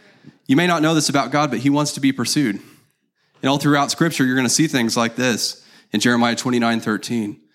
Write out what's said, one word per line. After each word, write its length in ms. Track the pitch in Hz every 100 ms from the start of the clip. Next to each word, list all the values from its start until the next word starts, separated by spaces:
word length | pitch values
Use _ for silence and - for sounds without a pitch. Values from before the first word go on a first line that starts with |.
| _ _ - - -
You 80 |
may 140 | 135 180
not 120 | 170
know 140 | 156
this 140 | 160 147
about 240 | 143 127
God, 180 | 147 151
but 80 | 127
he 120 | 139
wants 220 | 143 147
to 60 | -
be 120 | 135
pursued. 480 | 131 117 151 131 95 - - _ _ _ _ _ _
And 80 | 131
all 80 | 143
throughout 320 | 147 143 139
Scripture, 340 | - 170 -
you're 120 | 127 131
gonna 120 | 120
see 200 | - 160
things 280 | 139 113 120
like 200 | 113 117
this 480 | 127 104 - - - - _
in 80 | 110
Jeremiah 380 | 127 120 120 113
twenty-nine 420 | 131 123 117 113
thirteen. 640 | 117 104 - 120 104 - _